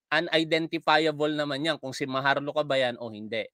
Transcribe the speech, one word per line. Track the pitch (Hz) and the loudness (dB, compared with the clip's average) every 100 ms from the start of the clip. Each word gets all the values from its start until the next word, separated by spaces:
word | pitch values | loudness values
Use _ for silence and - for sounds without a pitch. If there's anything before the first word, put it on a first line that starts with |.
| - | -2
unidentifiable | 151 170 160 160 160 165 160 160 151 156 147 151 151 | 0 2 0 2 0 0 -2 4 4 4 0 0 0
naman | 147 135 | -2 -2
yan | 160 147 | -2 -2
kung | 131 | -6
si | 127 139 | -6 -4
Maharlika | 131 139 139 143 151 | 0 2 2 0 -2
ba | 147 135 | 0 2
yan | 123 120 | 0 -2
o | 120 | -8
hindi. | 107 107 113 98 | -10 -6 -6 -6